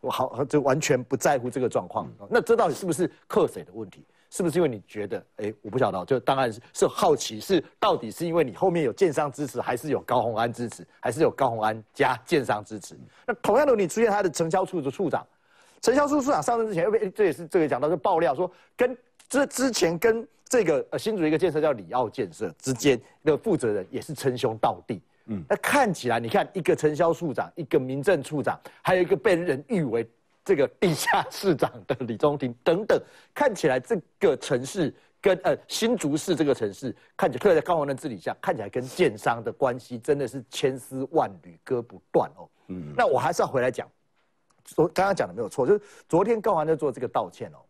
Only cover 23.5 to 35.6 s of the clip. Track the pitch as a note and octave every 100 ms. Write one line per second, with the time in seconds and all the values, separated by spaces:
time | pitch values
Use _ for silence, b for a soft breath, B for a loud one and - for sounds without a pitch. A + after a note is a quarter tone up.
23.5 | E3+ A#2 G#2 F#2+ B2+ - D3+ C#3 B2 B2+
24.5 | A2+ A#2 F#2+ - G2 _ _ - A2 D3+
25.5 | G3+ - C#4 A#3+ E3+ B2 A#2 A#2 G3 E3
26.5 | F#3+ E3 D#3 D3+ D3+ E3+ E3 E3+ B2+ E3
27.5 | - D#3+ D#3 B2+ C3+ C#3+ F3 C3 D3+ A#2
28.5 | - B B - F#3 F3 F#3+ A3+ F3 F3
29.5 | C3+ D3 G#3 D3 A2+ A2+ _ _ _ -
30.5 | F3 C3+ _ F#3 D3+ - G#3 D#3 - G3
31.5 | D3 C#3+ A#2+ G2 C3 B2 A2 D3+ C#3 C3
32.5 | A#2+ - E3+ A3 D#3+ B B B - D4
33.5 | G3 D3+ C3 C3 G#3+ - _ F#3+ C3+ -
34.5 | B2+ C3 G3+ D3+ - b _ G3+ F#3 F3+
35.5 | C3+